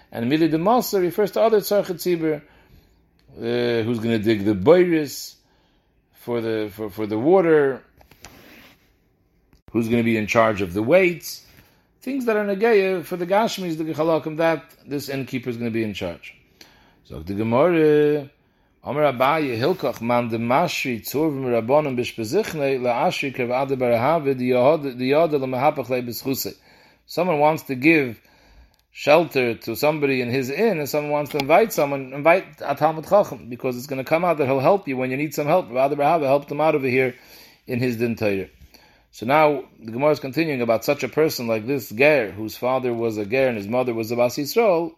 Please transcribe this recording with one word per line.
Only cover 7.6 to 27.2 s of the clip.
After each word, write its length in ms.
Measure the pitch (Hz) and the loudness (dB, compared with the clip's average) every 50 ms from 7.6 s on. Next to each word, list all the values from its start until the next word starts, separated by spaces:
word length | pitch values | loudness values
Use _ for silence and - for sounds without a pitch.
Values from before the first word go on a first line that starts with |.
| 143 139 127 113 - _ _ _ _ _ _ _ - - - - - - - - - - _ _ _ _ _ _ _ _ _ _ _ _ _ _ _ _ _ _ _ - | 4 2 0 -4 -10 _ _ _ _ _ _ _ -20 -20 -20 -20 -20 -20 -20 -20 -20 -20 _ _ _ _ _ _ _ _ _ _ _ _ _ _ _ _ _ _ _ -6
who's 180 | - 113 117 110 | -4 -4 -2 0
gonna 120 | 120 117 | 0 0
be 140 | 117 117 113 | 2 2 0
in 120 | 110 107 95 | 0 -2 0
charge 340 | - 120 113 110 107 95 | 4 4 4 4 2 0
of 100 | 101 87 85 | -4 -4 -2
the 80 | 104 | -4
weights, 640 | 110 120 165 190 190 175 175 147 - - - - - _ _ - _ _ _ _ _ _ _ _ | 0 4 4 4 4 2 0 -4 -10 -14 -16 -16 -18 _ _ -20 _ _ _ _ _ _ _ _
things 220 | - 254 269 269 240 | -10 -8 -6 -4 -2
that 120 | 233 220 208 | 0 0 0
are 80 | 208 | 0
Negeya 580 | 202 202 190 220 240 226 196 190 190 190 180 143 | -2 -2 0 2 4 4 4 4 2 0 -4 -4
for 140 | - 185 175 | -6 -6 -6
the 100 | 180 170 | -2 0
Gashmis, 500 | 196 208 233 208 - 196 185 175 160 156 | 0 2 2 0 -2 -4 -6 -6 -4 -6
the 60 | 165 | -4
Gechalakim, 540 | 156 151 139 156 165 165 156 151 160 156 151 | -6 -2 -2 0 2 0 0 -2 -4 -4 0
that 260 | 165 165 160 143 - - - _ - 127 | 0 0 0 -2 -6 -14 -20 _ -12 -8
this 220 | 139 147 - 131 | -8 -8 -6 -6
innkeeper 400 | 139 135 127 123 131 127 120 127 | -6 -6 -6 -6 -6 -6 -6 -6
is 80 | 117 117 | -6 -4
gonna 120 | 120 117 | -4 -4
be 140 | 110 113 113 | -2 -2 -2
in 100 | 107 98 | -4 -4
charge. 400 | - 98 87 82 - - - - _ _ _ _ _ - _ _ _ _ _ _ _ _ | -6 -6 -8 -8 -10 -16 -20 -20 _ _ _ _ _ -20 _ _ _ _ _ _ _ _
So 160 | - - 73 | -16 -14 -14
the 140 | 80 87 101 | -10 -8 -4
Gemara, 960 | 98 110 113 117 127 151 180 175 160 156 151 151 151 147 147 147 147 139 135 _ _ _ _ _ _ _ _ _ _ | -4 -2 0 2 4 4 4 4 4 4 4 6 4 4 2 2 0 -4 -8 _ _ _ _ _ _ _ _ _ _
Amar 300 | - 101 123 147 151 143 | -10 -6 -2 0 0 0
Abaye, 480 | 127 117 127 135 160 160 151 131 120 110 | 2 2 2 2 2 0 -2 -2 -2 -2
Hilkach, 400 | 123 160 185 - - 131 113 - | 0 0 -2 -2 -4 -6 -6 -4
Man 280 | 113 120 123 120 120 117 | -2 0 0 0 0 0
de 80 | 113 113 | -4 -4
Mashri, 640 | 117 120 123 147 180 143 - - - 139 120 104 | 0 2 2 2 2 0 -2 -4 -4 -4 -6 -6
Tzurvim 420 | - - - 139 160 160 143 135 135 | -8 -6 -4 -2 -2 -2 -2 -4 -4
Rabbanim 540 | 123 120 117 113 113 139 151 156 139 127 120 | 0 0 0 2 2 2 2 2 2 -2 -4
Bishpezichne, 840 | 117 - - - 113 107 143 202 214 - - 156 139 139 135 127 | -4 -6 -6 -8 -6 -2 -2 -2 -2 -2 -4 -4 -2 -2 -2 0
La 260 | 123 123 117 123 151 185 | 0 -2 0 0 0 -2
Ashri 280 | 151 - - 139 127 | -2 -2 -6 -6 -4
Krev 160 | - 123 117 | -4 -4 -2
Ade 260 | 123 131 139 135 139 127 | 0 -2 0 -2 -2 0
Barahave, 600 | 127 123 120 113 120 143 165 170 143 139 139 127 | 2 2 2 2 2 2 2 2 0 0 -2 0
the 140 | 123 123 | 0 0
Yahad, 460 | 123 123 123 139 160 165 139 139 123 123 | 2 4 4 4 4 2 0 -6 -6 -4
the 140 | 127 131 | 0 2
Yahad, 220 | 139 151 170 165 147 | 2 4 2 2 2
La 120 | 143 131 | 0 -2
Mahapach 440 | 131 131 123 139 156 147 143 123 113 | -2 -2 0 0 0 0 0 -4 -4
Le 120 | 131 127 | -4 -4
B'Schuse. 540 | 127 120 113 - - 135 135 - - 98 - _ _ _ _ _ _ _ _ _ _ | -4 -6 -10 -8 -6 -6 -6 -4 -6 -10 -10 _ _ _ _ _ _ _ _ _ _
Someone 340 | - - 156 | -10 -4 -4